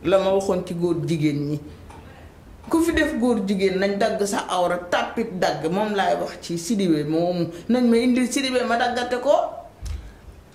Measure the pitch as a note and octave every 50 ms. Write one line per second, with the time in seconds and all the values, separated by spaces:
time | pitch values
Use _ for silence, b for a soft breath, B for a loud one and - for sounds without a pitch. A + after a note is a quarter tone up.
0 | - E3 F#3+ F#3+ F#3+ F#3+ G3 G3 F#3+ G3+ F#3 F3+ F3 - F3 E3+ F3 F3 E3 D3+
1 | D3 C#3+ E3+ D3+ D3+ D3+ C#3+ D3 C#3+ C#3+ D3+ D3 - B B B B B B B
2 | B B B B B B B B - - - - - - - E4 E4 E4 D#4 D#4+
3 | D4+ - - A#3 A#3 B3+ A#3 G3+ F#3+ G3 G#3 F#3 G3 F#3+ F#3 F#3 G3 G3+ G3+ G3+
4 | A3+ G#3+ G3 F#3+ G3+ G3 A#3 C#4+ - - F#3+ F3+ F3+ F3 F3 F3 - - - -
5 | - - - A#3+ A3 - F#3 F3+ F#3+ E3 D#3 D3 D#3 D#3+ F3+ G3+ G#3+ G#3+ G3+ F#3+
6 | F3+ F3 F3 E3+ F3 - - - - - E3+ E3 - - A#3 G3 G3 E3+ D#3 D3+
7 | D3 D3+ D#3+ E3 F3 F3+ F3 F3 E3+ E3 B B B B A#3 B3+ B3 A#3 A3+ A#3
8 | B3+ B3+ A#3+ B3+ B3 A3+ - C#4+ C4 C4 B3+ B3 A#3 A3+ A#3 A#3 B3 A#3 A#3+ B3
9 | A#3+ A#3+ B3+ A#3+ - C#4 D#4 - - - - - - - - - - B B B
10 | B B B B B B - - - -